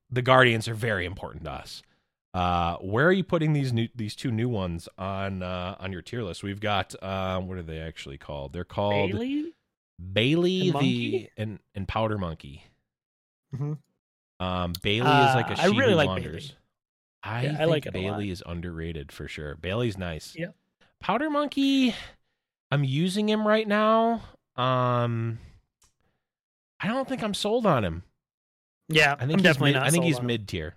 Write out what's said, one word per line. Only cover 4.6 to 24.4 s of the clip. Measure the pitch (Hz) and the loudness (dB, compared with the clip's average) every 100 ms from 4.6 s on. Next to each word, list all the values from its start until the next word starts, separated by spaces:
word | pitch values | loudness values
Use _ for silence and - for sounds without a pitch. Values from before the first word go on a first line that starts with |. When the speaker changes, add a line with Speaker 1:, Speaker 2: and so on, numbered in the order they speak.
| 90 82 - - | -2 -6 -10 -10
Speaker 1:
on, | 95 98 98 95 | -8 -4 -4 -6
uh, | 90 92 90 - | -6 -6 -6 -8
on | 95 | -10
your | 90 | -10
tier | - 120 | -8 -8
list? | 95 82 | -6 -6
We've | 101 101 | -8 -4
got, | 104 98 - - | 0 0 -2 -8
uh, | 95 95 95 92 | -6 -4 -2 -2
what | 92 92 | -4 -8
are | |
they | 80 80 | -8 -8
actually | 80 - - 69 | -10 -12 -14 -14
called? | - 73 69 | -12 -10 -8
They're | 85 | -8
called | 87 - 101 101 98 | -6 -2 0 2 0
Speaker 2:
Bailey? | 104 254 294 330 - _ _ _ - 92 | -2 -2 -4 -6 -12 _ _ _ -18 -4
Speaker 1:
Bailey | 101 127 165 180 185 | 2 2 4 2 2
Speaker 2:
And | 143 | 2
Speaker 1:
the | |
Speaker 2:
Monkey? | 139 135 120 113 110 107 - | 2 2 0 -2 -4 -6 -8
Speaker 1:
and, | 107 98 _ | -8 -8 _
and | 101 92 | -10 -6
Powder | 110 110 104 | -2 -2 -2
Monkey. | 90 80 71 69 - _ _ _ _ _ _ _ _ 123 | -4 -6 -12 -18 -20 _ _ _ _ _ _ _ _ -8
Speaker 2:
Mm-hmm. | 147 147 _ _ _ _ _ - 92 | -6 -6 _ _ _ _ _ -8 -4
Speaker 1:
Um, | 90 87 87 | -2 -2 -2
Bailey | 107 110 135 | 0 2 6
is | 143 139 131 | 6 6 4
like | - | 0
a | |
Speaker 2:
Uh, | - | 2
I | 175 | 2
Speaker 1:
she | 214 | 4
Speaker 2:
really | 254 | 4
Speaker 1:
who | 170 | 4
Speaker 2:
like | 143 | 4
Speaker 1:
wanders. | 92 80 80 - | 0 -6 -10 -12
Speaker 2:
Bailey. | - _ _ _ _ _ _ | -18 _ _ _ _ _ _
Speaker 1:
I | 107 117 | -8 -4
Speaker 2:
Yeah, | 139 | -2
I | 151 | 0
Speaker 1:
think | 160 | 2
Speaker 2:
like | 156 - | 2 0
it | 92 | -4
a | |
lot. | 98 | -2
Speaker 1:
Bailey | 104 104 | -2 -4
is | 87 - | -6 -8
underrated | 87 87 82 82 80 71 | -8 -6 -6 -6 -6 -10
for | - 73 | -12 -12
sure. | - 73 76 | -10 -10 -8
Bailey's | 87 107 123 95 | -4 -2 -2 -4
nice. | 87 78 - 80 | -6 -8 -10 -10
Speaker 2:
Yep. | 190 - _ _ _ _ | -12 -12 _ _ _ _
Speaker 1:
Powder | - 220 311 | -2 -2 0
Monkey, | 285 285 277 277 269 254 - - - _ _ _ _ _ | -2 -2 0 2 4 2 0 -10 -20 _ _ _ _ _
I'm | 139 | -2
using | 135 139 185 202 214 | 0 0 0 0 0
him | 214 214 | 2 4
right | 220 214 | 2 2
now. | 208 214 226 226 226 - - | 2 4 4 2 0 -6 -20